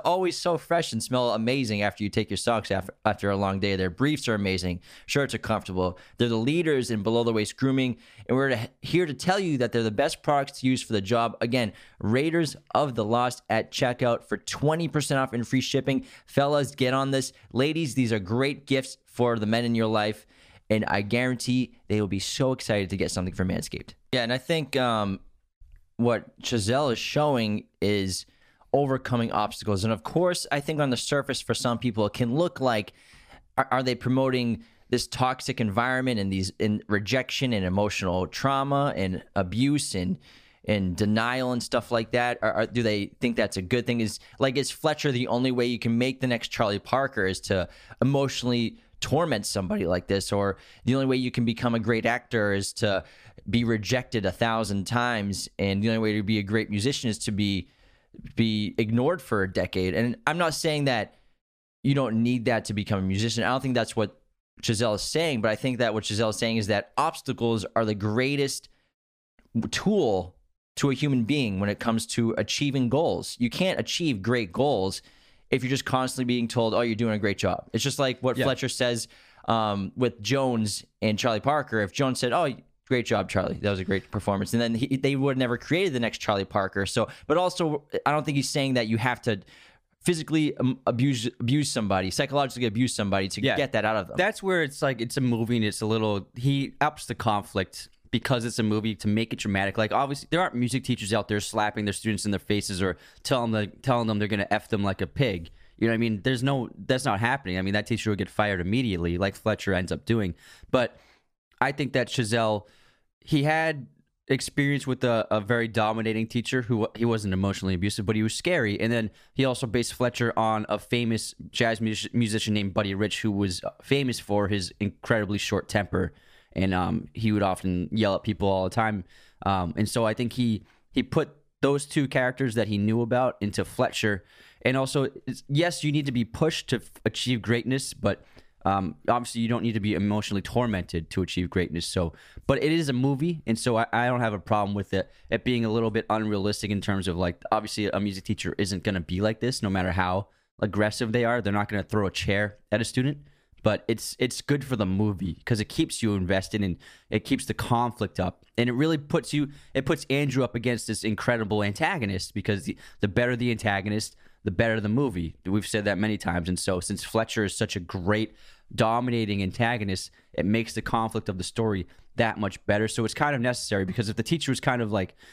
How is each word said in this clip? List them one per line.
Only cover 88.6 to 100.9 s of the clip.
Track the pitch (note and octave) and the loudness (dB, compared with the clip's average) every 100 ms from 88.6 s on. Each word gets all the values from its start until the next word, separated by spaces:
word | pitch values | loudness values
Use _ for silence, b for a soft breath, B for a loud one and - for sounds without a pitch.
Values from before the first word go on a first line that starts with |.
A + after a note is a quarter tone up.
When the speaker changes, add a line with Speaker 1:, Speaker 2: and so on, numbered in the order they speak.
| C3+ B2+ | 0 0
Speaker 1:
that | A2 | 0
you | A2+ | 0
have | B2+ A#2+ | 0 0
to | - G#2 - B B B _ _ | -2 -2 -6 B B B _ _
physically, | - E3 D3+ D#3 D3+ - | 0 0 2 2 2 2
um, | B2+ C3 - | 0 0 -2
abuse, | A#2+ C#3 B2 A#2 - | 2 2 2 -2 -4
abuse | A#2+ D3 C#3 | 2 2 2
somebody, | B2 G#2 F#2+ F#2 | -2 0 0 0
psychologically | - C#3 C#3+ C3+ B2 A#2+ | -2 -2 0 -2 0 -2
abuse | G#2+ B2+ | 2 0
somebody | - G#2 G2 F#2+ | 0 0 0 -2
to | G#2 | -2
Speaker 2:
Yeah. | C3 A#2 | 0 0
Speaker 1:
get | C3+ | 0
that | A2 G#2+ | 0 0
out | A2 | 0
of | - | -2
them. | G#2 | 0
Speaker 2:
That's | F#3+ - | 0 0
where | F#3+ F3+ | 0 0
it's | D3 - | 0 0
like, | C#3+ A#2+ | -2 -2
it's | A2+ - | -4 0
a | |
movie | B2+ A2+ A2+ A#2+ | 0 2 2 2
and | |
it's | G#2+ - | 0 0
a | G#2+ | 0
little, | A2 A2 G2+ - - | 2 2 0 -4 -2
he | C3+ C#3 C#3 - | 0 2 0 0
ups | D3 D3+ - | 0 0 -10
the | A#2 | -4
conflict | A2+ G#2 - G2+ F#2 - - _ - | 0 0 -2 -4 -4 -6 -18 _ -4
because | A#2 - B2 | -2 0 0
it's | A#2 - | 0 0
a | |
movie | A2 G#2+ A2 G2+ | 2 2 0 -2
to | G#2+ | 0
make | G#2+ A2+ | 0 0
it | B2+ | -4
dramatic. | G#2+ G2 G2 F#2+ | -2 0 0 0
Like, | A2 | 0
obviously, | G#2 C3+ C#3+ - | 2 0 -4 -2
there | D#3+ | 0
aren't | F#3 A#2+ | 0 0
music | B2 C3 | 0 -2
teachers | - | -2